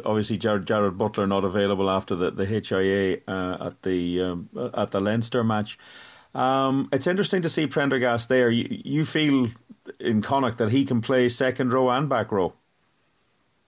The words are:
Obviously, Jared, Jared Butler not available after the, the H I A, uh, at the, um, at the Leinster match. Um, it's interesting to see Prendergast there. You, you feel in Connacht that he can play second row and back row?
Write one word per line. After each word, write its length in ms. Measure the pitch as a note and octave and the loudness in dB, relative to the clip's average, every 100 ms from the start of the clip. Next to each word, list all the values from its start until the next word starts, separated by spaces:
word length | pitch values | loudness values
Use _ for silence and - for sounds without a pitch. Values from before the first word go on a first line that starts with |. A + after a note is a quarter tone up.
Obviously, 320 | G#2 G#2+ G2+ G#2+ | -2 0 0 -2
Jared, 300 | A2 G#2 E2+ | 0 0 0
Jared 320 | G#2+ G2+ F2+ | 0 0 0
Butler 280 | G#2+ G#2+ G2 | -2 0 0
not 180 | G2 | 2
available 440 | F#2+ G2+ G2+ G2 G2 | 2 2 2 2 0
after 260 | F#2+ - | 0 -2
the, 160 | F2+ F2 | -2 -2
the 240 | - G2 | -2 -2
H 160 | A2 - | -4 -2
I 120 | G2 | 0
A, 400 | F#2+ G2 F#2+ - - | 2 2 0 -2 -4
uh, 400 | F#2+ F#2 F2+ F2 | -6 -4 -6 -10
at 140 | - | -8
the, 380 | F#2+ F#2 F2 F2 | -4 -2 0 -2
um, 500 | F#2 F2 - - B2 | -2 -4 -8 -8 -6
at 160 | - G#2 | -4 -2
the 100 | G2+ | -2
Leinster 420 | G2+ A2+ A#2 B2+ | 0 -2 -2 -2
match. 360 | A2+ G#2+ G#2 - - - - - - | 0 0 -4 -10 -20 -20 -20 -20 -12
Um, 560 | C3+ B2+ C3+ C3+ C3+ C#3 | -4 0 0 0 0 0
it's 140 | C3+ F3+ | -2 0
interesting 340 | F#3 G3 F#3+ | 0 0 -2
to 60 | E3 | -2
see 180 | - D3+ | -2 -2
Prendergast 640 | - C#3 C3+ B2 A#2 - | 0 0 2 2 0 2
there. 220 | C3 A#2+ | 4 4
You, 180 | A#2 - A2+ | 2 -2 -6
you 200 | - D3 D#3 | -4 -2 0
feel 420 | D#3+ D3+ C#3 A#2+ - - - - - | 0 2 2 2 -4 -18 -20 -20 -6
in 220 | - G#3+ | 0 0
Connacht 380 | - C3+ B2+ A#2 | 2 2 0 0
that 100 | A2+ | 2
he 160 | B2+ | 2
can 160 | C3+ A#2+ | 2 0
play 280 | A#2 C3 B2 | 2 4 4
second 420 | A#2+ C3 A#2 C3 | 2 0 0 0
row 160 | B2+ B2+ | 2 2
and 180 | B2 D3 | 2 0
back 240 | C3 G#2 | 0 0
row? 220 | G#2 F2 - _ _ _ _ _ _ _ _ _ _ | 0 0 -4 _ _ _ _ _ _ _ _ _ _